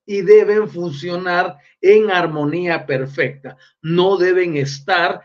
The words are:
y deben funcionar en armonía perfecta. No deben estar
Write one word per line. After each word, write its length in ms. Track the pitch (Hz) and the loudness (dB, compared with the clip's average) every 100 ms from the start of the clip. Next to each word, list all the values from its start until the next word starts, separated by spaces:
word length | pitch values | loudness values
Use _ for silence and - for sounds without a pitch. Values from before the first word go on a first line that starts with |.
| - | -8
y 160 | 202 | -2
deben 480 | 185 214 202 214 202 | 6 6 6 2 -2
funcionar 880 | 175 175 139 175 175 185 180 185 - _ _ | -6 -10 -10 -8 -6 -2 -2 -2 -6 _ _
en 280 | 180 214 214 | 4 4 4
armonía 760 | 180 165 151 147 165 175 160 143 | 0 -2 -2 -4 -4 -4 -4 -4
perfecta. 720 | 131 135 - 135 - 123 - _ _ | -6 -6 -4 -6 -6 -18 -20 _ _
No 340 | 160 175 185 190 | -4 0 2 2
deben 400 | 180 180 175 147 | 0 0 0 -2
estar 640 | 139 - - 180 180 190 | -6 -8 -4 -2 -2 -4